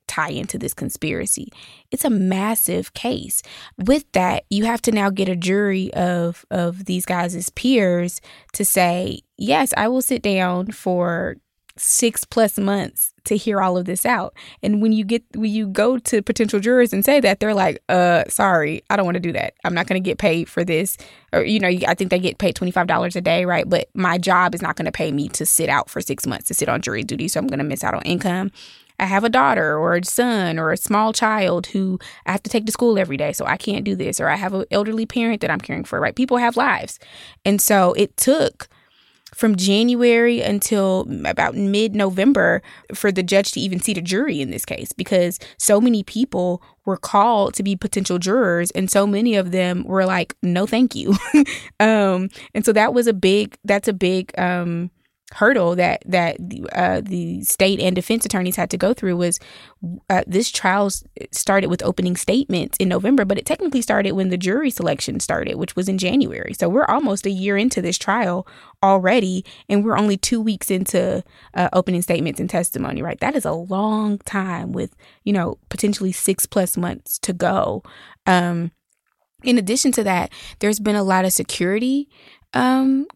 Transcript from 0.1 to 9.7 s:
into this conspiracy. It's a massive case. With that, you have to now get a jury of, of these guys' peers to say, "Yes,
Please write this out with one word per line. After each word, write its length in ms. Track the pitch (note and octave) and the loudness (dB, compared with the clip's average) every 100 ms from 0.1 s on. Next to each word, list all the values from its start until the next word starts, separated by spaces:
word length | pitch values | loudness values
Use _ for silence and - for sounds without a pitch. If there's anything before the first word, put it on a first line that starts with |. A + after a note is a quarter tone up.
| - D#3 | -6 -4
into 280 | B2+ - - | -6 -8 -8
this 160 | - | -8
conspiracy. 800 | - - - D#3 - G3 - - - - - - | -8 -8 -6 -6 -4 -4 -6 -8 -18 -20 -20 -10
It's 120 | C4 | -4
a 60 | C#4+ | 0
massive 840 | G#3 F#3 F#3+ G#3 A3 - F3+ F#3+ | 0 0 0 -2 -2 -2 -4 -6
case. 480 | - A#3+ - - - - - - - | -8 -6 -6 -6 -8 -8 -18 -18 -4
With 340 | F#3+ D4 - | 2 2 2
that, 320 | F#3 F3+ - - | 0 0 -2 -2
you 140 | G3+ | -2
have 180 | A3 A#3 | 0 0
to 80 | A#3+ | 0
now 200 | G#3+ G3+ | 2 0
get 180 | G3 F#3+ | 0 -2
a 80 | F3+ | -2
jury 580 | F3+ G3 G3+ F#3+ F#3 | 0 0 2 0 -2
of, 500 | - F3 F3 E3+ E3+ - | -2 0 0 -2 -6 -6
of 360 | G3 F3 F#3 F#3+ | -2 -2 -4 -4
these 200 | F3+ - | -4 -2
guys' 420 | F3+ E3+ F3 - | -2 -2 -4 -8
peers 680 | - B3 B3 F#3 F3 F3 - - - _ | -2 2 4 4 2 0 -6 -16 -20 _
to 100 | - | -4
say, 560 | G3 F#3+ F3 F3+ F#3+ - - - | 0 2 2 0 -4 -8 -12 -6
"Yes, 360 | G#3 D3 C4+ | 0 2 2